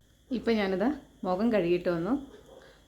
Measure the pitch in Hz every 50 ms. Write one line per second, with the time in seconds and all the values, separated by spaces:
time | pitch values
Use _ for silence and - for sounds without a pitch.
0 | _ _ _ _ _ - 262 220 - 240 226 214 196 190 190 185 202 262 302 -
1 | - - - - - 185 185 185 220 240 226 202 170 170 175 175 175 185 175 170
2 | 165 196 269 285 - - - - - - - - - - - - -